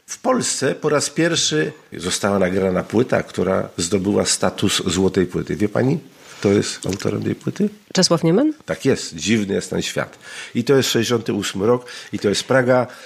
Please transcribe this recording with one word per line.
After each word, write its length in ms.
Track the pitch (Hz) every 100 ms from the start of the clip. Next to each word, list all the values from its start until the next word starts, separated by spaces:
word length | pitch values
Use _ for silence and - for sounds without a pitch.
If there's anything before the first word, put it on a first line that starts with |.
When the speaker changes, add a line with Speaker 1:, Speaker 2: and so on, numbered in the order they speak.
| -
Speaker 1:
w 120 | -
Polsce 580 | 233 254 - - 131 165
po 140 | 156
raz 200 | 147 -
pierwszy 640 | - 165 165 - 156 160 - - -
została 420 | 87 - 104 101
nagrana 440 | 92 95 95 92
płyta, 400 | 92 107 131 -
która 460 | - - 95 95 - -
zdobyła 480 | 85 101 92 101 92
status 560 | - 95 - 101 - 95
złotej 380 | 85 95 95 87
płyty. 300 | 85 - 82
Wie 140 | 104
pani, 300 | 117 127 156 - - - -
kto 100 | 104
jest 340 | 101 - - 92
autorem 380 | 98 104 104
tej 120 | 107 107
płyty? 340 | - - 208 - -
Speaker 2:
Czesław 300 | - 175 165
Niemen? 300 | 165 185 302 302 -
Speaker 1:
Tak 200 | - 135
jest, 300 | 107 - 82
Dziwny 380 | 80 113 98 98
jest 140 | -
ten 120 | 90
świat. 380 | 85 - 65 - - - - 120
I 80 |
to 120 | 120 139
jest 140 | 120
sześćdziesiąty 440 | 120 110 120 110
ósmy 320 | 107 98 98 104
rok 200 | 123 - - -
i 60 | 104
to 100 | 107
jest 140 | 98
Praga. 440 | - 131 123 127 120 -